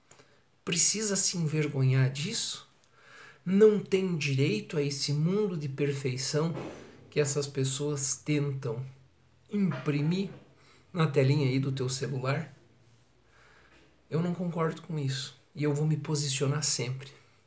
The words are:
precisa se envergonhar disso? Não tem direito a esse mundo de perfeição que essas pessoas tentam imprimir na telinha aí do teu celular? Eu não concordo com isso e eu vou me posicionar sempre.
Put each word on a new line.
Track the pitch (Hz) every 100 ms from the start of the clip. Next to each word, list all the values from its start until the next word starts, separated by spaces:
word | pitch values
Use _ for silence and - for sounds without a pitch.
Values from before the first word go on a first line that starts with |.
| _ - - _ _ _
precisa | - 175 - 202 220
se | 190 - 180
envergonhar | 156 156 147 135 131 131 131
disso? | 139 170 233 - - - _ _ _ - - - - 175
Não | 196 214 208
tem | - 190 190 165
direito | 143 135 147 208 - 160
a |
esse | 143 139 -
mundo | 147 165 202 214 175
de | 147
perfeição | 131 143 135 139 127 - 151 165 - - - - - -
que | 151
essas | 139 147 139
pessoas | 139 131 135 147 147 139 -
tentam | - 147 143 135 123 113 - - _ _ _ _ _
imprimir | 208 185 131 151 143 151 185 196 - - _ - - _
na | 180 156
telinha | 143 131 151 131
aí | 135
do | 135
teu | 131 127
celular? | - 131 131 131 156 - - - _ - _ _ _ _ _ - - - - - _ -
Eu | 151
não | 175
concordo | 170 180 165 160 -
com | - 156
isso | 135 131 - - _
e | -
eu | 147
vou | 143 156
me | 151
posicionar | - 147 143 - 139 147
sempre. | - - 120 131 - - - _